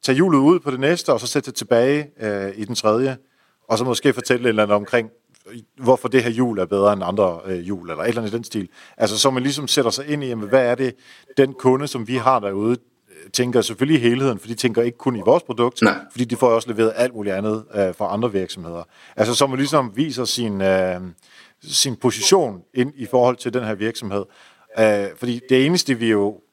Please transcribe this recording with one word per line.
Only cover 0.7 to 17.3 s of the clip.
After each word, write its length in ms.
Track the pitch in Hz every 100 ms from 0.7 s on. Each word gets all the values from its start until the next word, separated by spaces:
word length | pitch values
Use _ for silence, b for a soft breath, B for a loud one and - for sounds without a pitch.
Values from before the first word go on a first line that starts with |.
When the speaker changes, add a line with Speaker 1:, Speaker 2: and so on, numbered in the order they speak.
Speaker 1:
det 100 | 127
næste, 320 | 139 170 -
og 80 | 123
så 60 | 123
sæt 200 | 147 139
det 80 |
tilbage, 560 | 117 110 117 127 147 147 _
øh, 320 | 110 101 98 98
i 80 |
den 100 | 104
tredje. 420 | 120 110 110 135 127 _ _ _ _ _
Og 100 | 113
så 60 |
måske 280 | 127 117 143
fortælle 320 | 127 - 123
et 40 | 123
eller 140 | 107
andet 140 | 104 104
omkring, 340 | 104 120 113 _ _ _ - 117 - _
hvorfor 320 | 123 127 123
det 140 | 131
her 80 | 117
hjul 280 | 117 123 104
er 60 |
bedre 280 | 90 101 101
end 100 | 101
andre, 360 | 90 98 95 85 95
øh, 120 | 92
hjul, 320 | 87 98 87
eller 120 | 78
et 60 | 95
eller 120 | 117
andet 100 | 110
i 40 | 117
den 80 |
stil. 240 | 113 110 92 B B B
Altså, 220 | 110 107
så 120 | 135
man 120 | 127
ligesom 260 | 131 139 135
sætter 220 | - 117
sig 160 | 107 143
ind 160 | 147
i, 20 | 135
jamen, 220 | 113 104
hvad 180 | 131 123
er 80 |
det, 200 | 120 131 - B B B -
den 180 | 135
kunde, 340 | 131 131 131 143
som 200 | 131 110
vi 80 | 123
har 220 | 113 131
derude, 380 | 101 98 110 120 _ _ _
øh, 200 | 80 87
tænker 300 | - 123 123
selvfølgelig 360 | 107 110 135 156
i 40 | 120
helheden, 300 | 123 135 107
for 80 | 107
de 80 |
tænker 280 | 113 127 113
ikke 160 | 120 120
kun 180 | - 120
i 40 |
vores 220 | 95 160
produkt, 400 | - 117 120 -
Speaker 2:
Nej. 120 | 110 92 -
Speaker 1:
fordi 140 | -
de 120 | 120 120
får 120 | 127
også 220 | 113 117
leveret 200 | 110 110 110
alt 180 | 127
muligt 200 | 117 101